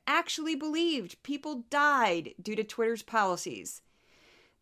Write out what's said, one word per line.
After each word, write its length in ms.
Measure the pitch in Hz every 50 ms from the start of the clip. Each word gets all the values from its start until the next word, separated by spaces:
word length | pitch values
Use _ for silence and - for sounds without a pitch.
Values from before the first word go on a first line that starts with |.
| _
actually 480 | - 285 330 330 - - - 311 320 320
believed 680 | 277 294 311 302 320 339 339 320 262 196 175 - - -
people 420 | - 285 285 - 302 302 247 233 -
died 640 | - 285 285 294 285 269 233 202 175 170 160 - - -
due 160 | 180 208 214
to 80 | 214 220
Twitter's 380 | 214 - - 226 226 233 220 -
policies. 800 | - - 226 208 190 180 175 - 180 127 98 87 - - - - _ _ _ _ _ _ _ _ _ - - _ _ _ _